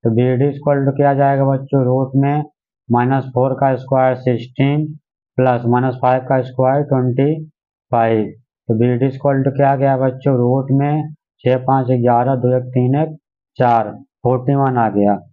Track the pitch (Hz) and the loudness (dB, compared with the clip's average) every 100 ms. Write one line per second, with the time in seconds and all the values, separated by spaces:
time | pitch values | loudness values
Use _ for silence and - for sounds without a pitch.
0 | 117 110 123 127 143 143 147 143 139 139 | 0 0 0 0 -2 -2 -2 0 0 0
1 | 143 139 139 139 135 135 135 139 127 127 | 0 2 2 2 0 -2 -2 0 2 0
2 | 135 135 139 147 147 _ _ _ - 120 | 0 0 0 -2 -6 _ _ _ -2 0
3 | 123 135 131 123 131 131 139 127 127 131 | 2 0 -2 -2 -2 0 0 0 -2 0
4 | 131 127 127 117 123 - 139 147 156 156 | 2 0 -2 -2 -6 -2 0 0 -4 -10
5 | _ _ _ - 127 120 120 123 127 127 | _ _ _ 0 0 0 0 0 0 0
6 | 127 131 127 135 127 - 131 139 139 131 | 0 0 0 -2 -2 -2 0 0 0 0
7 | 127 123 143 160 156 _ _ _ _ 120 | 0 0 0 -2 -8 _ _ _ _ 0
8 | 113 113 98 - _ _ - 113 120 123 | 2 0 -2 -10 _ _ -4 0 0 0
9 | 135 131 143 139 135 139 139 139 139 135 | -2 -2 -2 0 0 0 0 2 0 0
10 | 131 131 143 127 120 131 135 135 143 151 | -2 -2 -2 0 2 0 0 0 0 -2
11 | 151 151 _ _ 123 127 131 135 127 127 | -6 -12 _ _ 0 0 0 0 0 0
12 | 120 120 123 131 123 127 123 127 127 139 | 2 2 2 0 0 0 -2 -2 0 0
13 | 160 156 _ _ _ - 123 117 104 101 | -2 -8 _ _ _ -2 2 2 0 -10
14 | - _ 123 127 127 139 135 123 113 101 | -20 _ -2 0 0 0 0 0 0 2
15 | 101 98 - | 2 0 -6